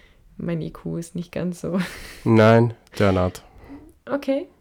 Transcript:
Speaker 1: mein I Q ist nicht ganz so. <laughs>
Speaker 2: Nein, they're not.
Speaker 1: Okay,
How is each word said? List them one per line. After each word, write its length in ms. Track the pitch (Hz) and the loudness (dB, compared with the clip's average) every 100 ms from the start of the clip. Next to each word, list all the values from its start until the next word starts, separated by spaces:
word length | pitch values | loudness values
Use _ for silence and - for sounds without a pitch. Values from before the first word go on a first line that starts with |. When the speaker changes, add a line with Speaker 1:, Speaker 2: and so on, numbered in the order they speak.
| _ _ _ - | _ _ _ -12
Speaker 1:
mein 240 | 175 165 | -8 -6
I 100 | 165 | -8
Q 260 | - 165 165 | -12 -10 -10
ist 180 | 165 175 | -10 -12
nicht 160 | 175 | -10
ganz 300 | - 180 170 | -8 -6 -6
so. 180 | 165 185 170 - | -6 -4 -4 -8
<laughs> 200 | - - | -18 -6
Speaker 2:
Nein, 500 | 113 110 110 117 120 - _ - | 2 6 8 6 4 -2 _ 0
they're 160 | 101 | 2
not. 320 | 92 92 - - - - 285 - _ - | 2 0 -4 -20 -20 -20 -20 -20 _ -8
Speaker 1:
Okay, 380 | 285 277 277 370 _ | -6 -4 -6 -6 _